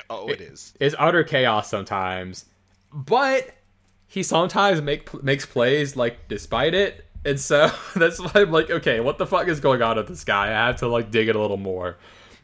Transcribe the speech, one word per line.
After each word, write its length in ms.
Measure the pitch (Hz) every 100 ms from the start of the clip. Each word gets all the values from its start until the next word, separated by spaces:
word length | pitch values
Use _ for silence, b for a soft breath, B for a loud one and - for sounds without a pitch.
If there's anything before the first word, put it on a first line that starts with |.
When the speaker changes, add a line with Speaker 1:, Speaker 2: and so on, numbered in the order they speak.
Speaker 1:
<laughs> 60 | -
Oh, 160 | 110 110
it 120 | -
Speaker 2:
it 120 | 87
Speaker 1:
is. 200 | 69 - -
Speaker 2:
It's 140 | 139 151
utter 240 | 156 175
chaos 440 | 156 139 127 107 -
sometimes, 760 | 104 98 101 92 92 92 90 - _ _ _ _
but 580 | 151 135 226 277 262 262 - _ _ _ _ _
he 160 | 190
sometimes 580 | 185 165 180 185 202 170
make, 420 | 143 151 - -
makes 220 | 135 139 -
plays, 480 | 127 120 147 143 135
like, 320 | 120 - -
despite 460 | 104 - 117 151
it. 300 | 175 202 - - - 147
And 120 | 139
so 320 | - 147 160 -
<laughs> 140 | - 185
that's 220 | 165 170
why 120 | 180 208
I'm 80 | 196
like, 200 | 160 160
"Okay, 300 | 165 156 113
what 180 | 123 -
the 80 | 185
fuck 220 | 185 170
is 120 | 156
going 220 | 147 127
on 140 | 113 113
with 100 | 107
this 160 | 180
guy?" 220 | - 101 101
I 180 | 110 117
have 80 | 127
to, 120 | 123
like, 220 | 120 104
dig 180 | 113 110
it 80 | 107
a 40 |
little 160 | 104 98
more. 400 | 98 92 90 - B B B B